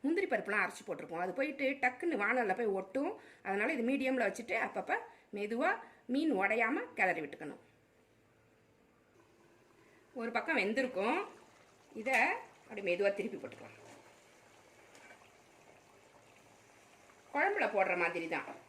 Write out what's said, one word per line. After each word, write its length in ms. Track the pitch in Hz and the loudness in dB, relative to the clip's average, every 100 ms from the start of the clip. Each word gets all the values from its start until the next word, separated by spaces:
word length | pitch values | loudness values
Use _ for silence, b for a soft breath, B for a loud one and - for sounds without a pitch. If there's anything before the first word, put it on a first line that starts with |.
முந்திரி 240 | 269 339 381 | 0 0 0
பருப்புலாம் 320 | 226 - 208 | 0 0 0
அரைச்சு 220 | 185 - - | 0 -4 -10
போட்டிருக்கோம், 360 | 170 - 165 | -10 -6 -4
அது 100 | 180 190 | -4 -2
போயிட்டு 280 | 285 294 269 277 | -4 0 -2 2
டக்குன்னு 360 | 254 254 349 262 | 0 2 -2 0
வானல்ல 340 | 202 254 220 185 | 2 2 2 2
போய் 140 | 226 190 | 0 0
ஒட்டும். 340 | 185 269 294 440 B B - | -2 -2 -2 -4 B B -4
அதனால 280 | 196 226 311 | 0 0 2
இது 80 | 233 | 2
மீடியம்ல 380 | 277 262 262 208 | 2 2 2 0
வச்சுட்டு 260 | 196 226 226 202 | -2 -4 -2 -2
அப்பப்ப 300 | 202 185 427 453 B B 208 | -4 -2 -4 -4 B B -6
மெதுவா 320 | 208 233 320 415 B B - | -4 0 0 0 B B -4
மீன் 180 | 262 320 202 | 0 2 2
உடையாம 420 | 196 220 226 320 480 - | 2 2 2 0 -4 2
கிளறி 220 | 190 170 | 2 2
விட்டுக்கணும். 380 | 147 - 151 - - _ _ _ _ _ _ _ _ _ _ _ _ _ _ _ _ _ - - _ - B B - 262 | -4 -8 -10 -12 -18 _ _ _ _ _ _ _ _ _ _ _ _ _ _ _ _ _ -20 -20 _ -20 B B -16 -6
ஒரு 100 | 226 233 | -2 -2
பக்கம் 220 | - 294 | 2 2
வெந்திருக்கும், 580 | 196 220 254 185 208 330 415 - - - - - - - | 4 2 2 2 2 2 -2 -10 -20 -20 -20 -20 -16 -6
இதை 160 | 220 254 277 466 - - | 0 4 4 0 -6 -20
அப்படி 180 | - 214 196 | -14 -6 0
மெதுவா 220 | 175 196 196 | 2 2 2
திருப்பி 220 | 202 190 | -4 -6
போட்டுக்கலாம். 400 | - - - - - - - - - - - - - - - - - - - - - - - - - - - - - - - - - - - - - - - | -10 -14 -18 -20 -20 -20 -20 -20 -20 -20 -20 -20 -20 -20 -20 -20 -20 -20 -20 -20 -20 -20 -20 -20 -20 -20 -20 -20 -20 -20 -20 -20 -20 -20 -20 -20 -20 -20 -4
குழம்புல 340 | 285 359 415 220 | 2 2 4 2
போடுற 200 | 202 185 180 | 4 2 4
மாதிரி 240 | 170 170 165 | 2 0 -4
தான். 140 | 160 - - | -4 -6 -14